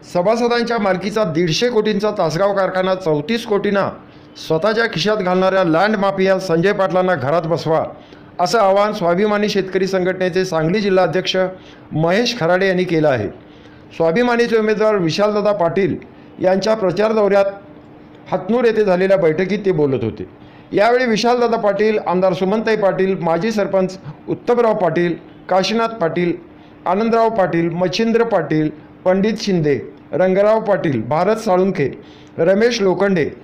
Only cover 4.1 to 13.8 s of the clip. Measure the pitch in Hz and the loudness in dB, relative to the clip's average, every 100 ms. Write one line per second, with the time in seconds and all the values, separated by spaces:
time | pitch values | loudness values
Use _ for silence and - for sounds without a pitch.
4.1 | - - - - 160 196 220 - 170 180 | -20 -20 -20 -4 0 0 0 -2 -2 -2
5.1 | 214 180 185 190 190 180 156 202 214 196 | 0 0 2 2 2 2 2 2 2 0
6.1 | 196 190 190 185 165 180 202 190 170 185 | 0 0 0 0 0 2 2 0 0 0
7.1 | 175 123 165 160 160 151 160 117 - - | 0 0 -2 0 -4 0 -2 -2 -8 -20
8.1 | - - - 175 233 196 196 208 214 170 | -20 -20 -4 0 2 4 4 2 0 0
9.1 | 175 214 208 208 202 190 185 190 190 180 | 2 0 0 0 -2 -2 -2 -2 0 -2
10.1 | 185 185 175 185 160 156 202 202 185 180 | -2 -2 -2 -2 -2 0 0 2 2 2
11.1 | 180 180 185 185 185 - - - 151 165 | 0 -2 -2 -2 -6 -20 -20 -8 -2 0
12.1 | 190 240 - 165 180 190 180 180 165 151 | 0 0 -2 0 2 2 0 0 0 2
13.1 | 127 101 - - - - - | 0 -2 -8 -20 -20 -20 -20